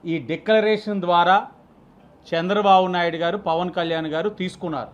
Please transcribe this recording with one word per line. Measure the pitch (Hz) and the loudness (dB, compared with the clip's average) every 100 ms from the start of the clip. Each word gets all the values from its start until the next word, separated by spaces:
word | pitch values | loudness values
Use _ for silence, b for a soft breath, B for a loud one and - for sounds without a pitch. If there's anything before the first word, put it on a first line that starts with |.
| 170 | -4
ఈ | 160 | -6
డిక్లరేషన్ | 123 165 - 220 214 208 214 202 | -6 -8 2 2 2 -2 -2 -4
ద్వారా | 175 175 175 196 247 - _ _ _ _ - _ - | 2 2 4 4 2 -18 _ _ _ _ -20 _ -6
చంద్రబాబు | 165 175 208 202 190 185 | -4 0 0 6 4 4
నాయుడు | 180 170 160 | 0 -2 -2
గారు, | 170 202 | -4 -4
పవన్ | 185 160 180 | -2 -2 -2
కళ్యాణ్ | 175 170 160 160 | -4 -4 -4 -4
గారు | 156 196 | -4 -4
తీసుకున్నారు. | 202 185 - 175 147 107 | -4 -8 -6 -8 -8 -10